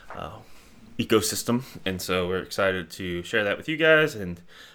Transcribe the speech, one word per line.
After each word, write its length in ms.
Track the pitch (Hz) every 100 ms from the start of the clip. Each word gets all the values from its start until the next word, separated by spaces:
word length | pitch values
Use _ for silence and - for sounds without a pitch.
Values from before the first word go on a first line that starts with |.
| -
uh, 260 | - 82 - - - - - - -
ecosystem, 640 | 117 110 104 104 - 120 127 - -
and 180 | 92
so 240 | - 92 90
we're 160 | 92
excited 480 | - - 98 92 85
to 320 | - 95 87
share 220 | 87 113 101
that 120 | 95
with 120 | 92
you 80 | 156
guys, 400 | 160 156 156 113
and, 240 | 92 87 - - -